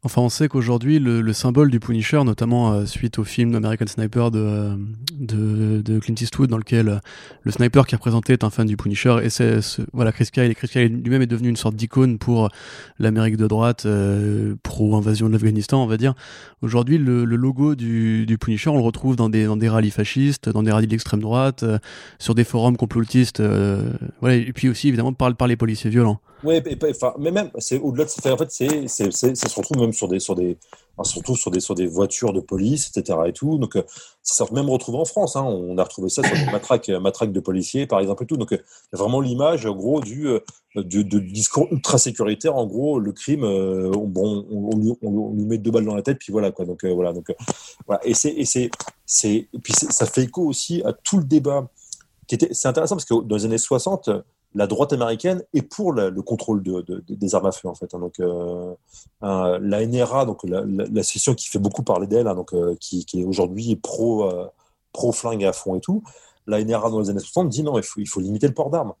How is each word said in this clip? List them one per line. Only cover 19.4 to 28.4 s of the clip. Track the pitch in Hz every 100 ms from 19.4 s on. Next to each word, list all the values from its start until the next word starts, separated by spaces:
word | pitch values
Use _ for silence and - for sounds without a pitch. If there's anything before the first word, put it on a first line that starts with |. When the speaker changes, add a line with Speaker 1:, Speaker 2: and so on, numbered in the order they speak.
| 107
Speaker 1:
dans | 107
des | 113
rallyes | 110 107
fascistes, | - 107 135 139 139 -
dans | 107
des | 110
rallyes | 107 110
de |
l'extrême | 110 - 104
droite, | 107 120 135 127
euh, | 117 107 - - - -
sur | - 117
des |
forums | 117 120 120 123
complotistes, | 110 117 113 127 120 -
euh, | 107 101 101 98 110 120 120 -
voilà, | 123 123
et | 117
puis | 127 131
aussi, | 117 147
évidemment, | 120 120
par, | 127 127 123
par | 123
les | 117
policiers | 117 107 110
violents. | 113 113 107 _ -
Speaker 2:
Ouais, | 147 165 165
et, |
et, | 139 156
enfin, | 135 127 -
mais | 147
même, | 190 190 -
c'est | - 131
au-delà | 143 123 151
de |
ça, | - 135
en |
fait, | 131